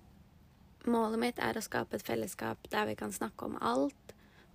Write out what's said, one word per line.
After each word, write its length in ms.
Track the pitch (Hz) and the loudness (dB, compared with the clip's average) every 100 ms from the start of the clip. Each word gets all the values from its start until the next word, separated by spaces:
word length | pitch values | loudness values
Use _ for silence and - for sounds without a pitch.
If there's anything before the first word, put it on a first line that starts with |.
| - - - - - - - - - | -20 -20 -20 -20 -20 -20 -20 -4 2
Målet 320 | 233 220 226 | 4 4 2
mitt 240 | 240 - | 0 0
er 160 | 233 220 | 0 0
å 60 | |
skape 340 | - - - 220 | -2 -2 -2 -2
et 80 | - | -2
fellesskap 640 | - 202 - 110 113 - | -2 -2 -4 -4 -4 -2
der 160 | 214 208 | 0 0
vi 80 | - | -2
kan 120 | 214 | -4
snakke 340 | 196 226 - - | -4 -6 -4 -6
om 100 | - | -2
alt 560 | 226 247 285 - - - - - - | 2 4 2 0 -14 -20 -20 -20 -20